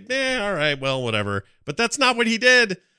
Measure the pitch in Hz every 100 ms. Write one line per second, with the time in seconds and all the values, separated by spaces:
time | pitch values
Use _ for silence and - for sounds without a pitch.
0 | 202 262 262 254 202 180 151 139 135 131
1 | 120 107 101 101 - _ - 147 233 -
2 | 254 240 226 226 247 254 226 180 _